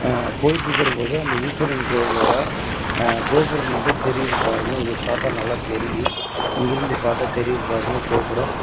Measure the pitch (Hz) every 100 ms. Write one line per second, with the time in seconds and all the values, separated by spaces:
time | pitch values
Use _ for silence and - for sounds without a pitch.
0 | 123 123 117 113 147 160 143 - 143 120
1 | 120 151 147 123 131 - 147 135 120 123
2 | 117 113 110 120 147 - - - - -
3 | 117 117 113 139 151 147 131 120 117 139
4 | 131 127 131 123 - 113 117 131 117 113
5 | - 120 135 117 113 120 113 110 117 117
6 | 123 - - - - - 123 135 139 127
7 | 120 117 127 - 117 123 113 113 110 123
8 | - 117 110 113 135 -